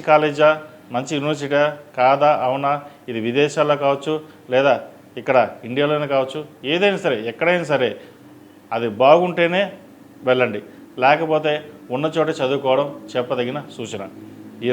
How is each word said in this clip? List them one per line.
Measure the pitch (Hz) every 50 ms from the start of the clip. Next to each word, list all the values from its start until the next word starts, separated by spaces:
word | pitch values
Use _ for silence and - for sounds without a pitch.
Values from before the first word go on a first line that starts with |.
| 156 160
కాలేజా, | 151 151 151 151 143 143 151 151 156 156 - - - - - - 123
మంచి | 123 135 - 156
యూనివర్సిటీయా, | 143 139 151 156 139 143 135 143 143 147 151 147 - - - -
కాదా, | 127 123 135 139 143 147 151 147 104 127
అవునా, | 127 131 139 139 139 147 143 143 - - - - -
ఇది | 117 113 110
విదేశాల్లో | 117 120 139 147 147 147 156 147 147 147 139 143
కావచ్చు, | 139 139 139 - 156 156 151 156 - - - - - 127
లేదా | 127 139 143 120 110 - - - - - - - 127
ఇక్కడ | - - 131 127 110 - - - -
ఇండియాలోనే | 117 127 139 143 147 151 147 151
కావచ్చు, | 139 139 135 131 135 - 151 147 - - - - 131 156
ఏదైనా | 180 202 202 196 175 -
సరే, | 165 131 107 107 117
ఎక్కడైనా | 113 - 165 170 180 175 165 143 147
సరే | 127 127 110 104 - - - - - - - - - - - - - - - 113
అది | 117 117 113 104 104 131
బాగుంటేనే | 139 156 175 180 180 170 175 170 165 175 190 202 190 - - - - - - - - - - -
వెళ్ళండి. | 127 127 127 123 113 101 104 - - - - - - - 127 127
లేకపోతే | 135 151 156 165 156 156 151 147 151 151 151 151 - - - - - 123
ఉన్న | 135 151 160 147
చోట | 160 151 156
చదువుకోవడం | 151 - 135 131 139 135 131 131 131 135 147 143 143 - - -
చెప్పదగిన | - 127 120 - 139 123 123 123 139 147 - - -
సూచన. | - 117 107 117 98 98 95 - - - - - - - - - - 117
ఈ | 123